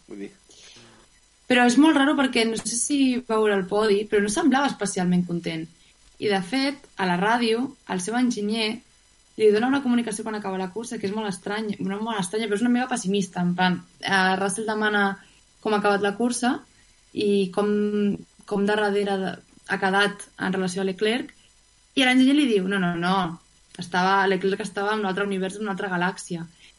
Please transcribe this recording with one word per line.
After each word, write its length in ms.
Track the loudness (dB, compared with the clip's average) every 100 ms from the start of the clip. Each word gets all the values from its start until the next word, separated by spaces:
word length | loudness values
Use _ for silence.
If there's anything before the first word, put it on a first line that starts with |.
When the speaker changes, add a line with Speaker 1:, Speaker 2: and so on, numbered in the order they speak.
| -18
Speaker 1:
vull 100 | -14 -14
dir. 40 | -16 _ -20 -20 -20 -20 -20 _ _ _ _ 0
Speaker 2:
Però 140 | 4 6
és 120 | 8
molt 140 | 6 6
raro 160 | 4 4
perquè 240 | 2 2 0
no 120 | -2
sé 160 | -4 -4
si 240 | -2 2 2 0 -2
veure 280 | 0 2 0
el 80 | 0
podi, 380 | 0 2 0 2
però 160 | 0
no 80 | 0
semblava 380 | 2 2 2 0
especialment 540 | -2 -4 -2 2 2 0
content. 380 | -4 -6 -8 -10 _ _ _ _ -6
I, 80 | -2
de 140 | -2
fet, 320 | -2 -2 -2 -4 -12 -4
a 80 | -2
la 80 | 0
ràdio, 580 | 2 2 2 0 -4 -8 -8
el 140 | -6
seu 140 | -4 0
enginyer 640 | 0 0 -4 -2 -4 -6 -12 _ _ _ _ 2
li 120 | 4
dona 160 | 4 2
una 100 | 0
comunicació 420 | 0 0 -2 -6 -6
quan 100 | -6
acaba 220 | -6 -4
la 100 | -6
cursa, 240 | -8 -10 -6
que 80 | -4
és 60 | -4
molt 140 | -4
estranya, 480 | -6 -6 -6 -6 -6
no 200 | -6 -4
molt 180 | -4 -4
estranya, 280 | -4 -4 -2
però 80 | 0
és 60 | 2
una 40 |
mica 160 | 2 0
pessimista, 500 | -4 -2 -2 -2 -2
en 120 | -2 2
plan, 220 | 0 0 -6 -10
eh, 340 | -2 0 2 0
Russell 300 | -2 -2 -4
demana 360 | -2 0 2 0 -2 -12 _ _ _
com 120 | -2
ha 40 | 0
acabat 220 | 2 2
la 120 | 0 0
cursa 400 | -2 0 -2 -2 -6 _ _ _ _
i 360 | -4 2 2 2 0
com, 600 | 0 0 0 0 0 -2 -8 _ -6
com 200 | -2 0
de 100 | 2
darrere 400 | 0 0 -2 -2
de, 140 | -4 -8 -14 -18 -8
ha 80 | -2
quedat 460 | 0 2 0 -2 -14 -8
en 140 | -4
relació 280 | -2 -2 -2
a 40 | -4
Leclerc, 420 | -2 -2 -2 -6 -16 _ _ _ _ _ 0
i 80 |
l'enginyer 320 | 4 6 6 6
li 120 | 4
diu, 200 | 2 2
"No, 120 | 0
no, 160 | 0 0
no, 440 | 0 0 0 -6 _ _ _ -14
estava, 500 | -4 0 2 4 4
Leclerc 320 | 2 0 -2
estava 320 | -4 -4 -2
en 60 | -2
un 60 | -2
altre 180 | -2
univers, 320 | -2 -2 -4 -4
en 60 |
una 80 | -6
altra 180 | -6 -4
galàxia." 560 | -2 -2 -2 -8 -10 -10 -18 -20